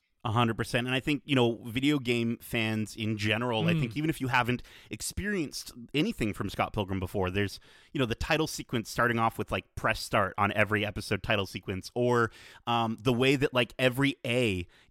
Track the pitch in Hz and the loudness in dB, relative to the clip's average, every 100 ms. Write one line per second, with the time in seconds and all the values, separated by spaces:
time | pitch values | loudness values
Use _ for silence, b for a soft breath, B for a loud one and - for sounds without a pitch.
0 | _ _ 123 110 117 - 117 127 123 131 | _ _ -2 2 2 0 -2 -2 0 -2
1 | 156 143 - 131 117 113 120 110 135 147 | 0 -2 2 4 4 2 -4 0 2 2
2 | 120 120 117 120 - 120 110 110 107 - | 2 2 0 -2 -4 -2 0 0 -2 -4
3 | 110 107 107 107 123 113 160 170 127 117 | -4 0 0 0 0 2 2 2 0 -2
4 | 156 156 127 127 120 123 - B B 110 | -2 -2 0 2 2 0 -4 B B -10
5 | - - 196 202 143 - - 120 117 139 | -8 -6 -4 -2 -4 -8 -14 -16 -4 0
6 | 202 - 110 95 104 - 101 - 95 95 | 0 0 -2 -2 -6 -4 -2 -2 -2 -2
7 | 92 104 92 95 101 - B B B - | -2 -2 0 0 -2 -4 B B B -2
8 | 120 113 - 156 156 - 151 123 107 - | -2 -2 0 0 0 -4 -4 -4 -2 2
9 | 120 117 113 - 107 101 - - 113 110 | 2 4 0 0 -4 -6 -6 -4 -2 -2
10 | - 117 95 - 101 104 101 107 104 107 | 0 0 0 0 0 2 2 0 -2 -4
11 | - 101 - 107 95 104 - 95 - 120 | -4 -2 0 0 0 -6 -8 -8 -6 0
12 | 123 120 113 B B B - 117 113 110 | 2 4 2 B B B -2 0 0 0
13 | 107 117 131 143 123 123 120 - 131 123 | 2 4 4 4 2 0 -2 2 2 2
14 | 139 - - 120 120 92 85 b b | 0 0 -2 0 0 0 -4 b b